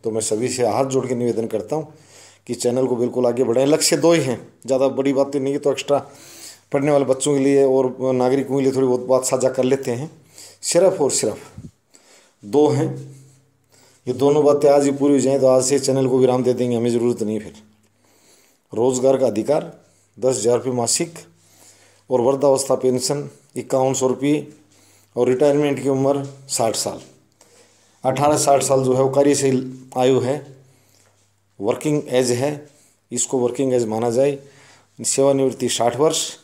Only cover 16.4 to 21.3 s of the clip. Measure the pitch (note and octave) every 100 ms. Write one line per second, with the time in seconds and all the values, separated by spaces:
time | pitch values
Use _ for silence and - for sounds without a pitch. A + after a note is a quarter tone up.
16.4 | B2+ A#2+ B2 A#2 A#2+ A#2+ A#2+ A#2 G#2+ G#2+
17.4 | G#2 - _ _ _ _ _ _ _ _
18.4 | _ _ _ G#2 B2 B2+ C3 C3+ B2+ G#2+
19.4 | G#2+ D#3 E3+ - _ _ _ - B2+ A#2
20.4 | G#2+ A#2+ B2 B2 A#2 - E3 - -